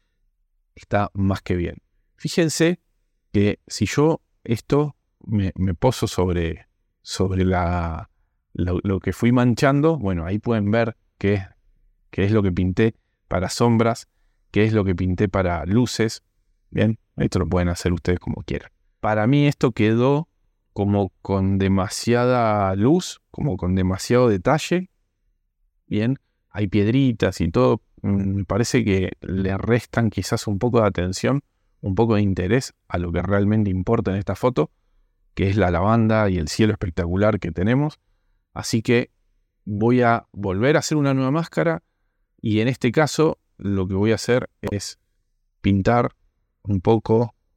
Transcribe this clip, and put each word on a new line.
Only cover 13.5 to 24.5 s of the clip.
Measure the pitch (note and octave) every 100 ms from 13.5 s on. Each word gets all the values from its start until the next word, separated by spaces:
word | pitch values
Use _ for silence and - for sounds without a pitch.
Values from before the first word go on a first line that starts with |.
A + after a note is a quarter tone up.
| - A#2+ A2+ A2+ A#2 - _ _ _ _
qué | G2+
es | A2
lo | G#2+ F#2+
que | F2
pinté | F#2 F2+ G#2
para | G2 F2+ E2+ D#2+
luces. | G#2+ B2 - A2+ - _ _ _ _ _
Bien, | - G#2+ A2+ _ -
esto | D#3 F#2
lo | E2
pueden | F2+ F2
hacer | E2+ F2+
ustedes | F2 - F2+
como | - -
quieran. | - - - _ _ _
Para | G#2+ G#2+ A2
mí | C#3+ C#3+
esto | - C3+
quedó | - G#2+ A2+ B2+ C#3+ E3+ _ _ _ _
como | - G2+ G2+ G2 _
con | - G2 F#2+ G2
demasiada | F#2+ G2 F#2 - - A#2+ B2 B2 A2+ G#2 F#2+ G2
luz, | A2+ F3+ - - _
como | - D3 F#2
con | F2+ F#2
demasiado | F#2 F#2 - A#2+ B2
detalle. | G2 B2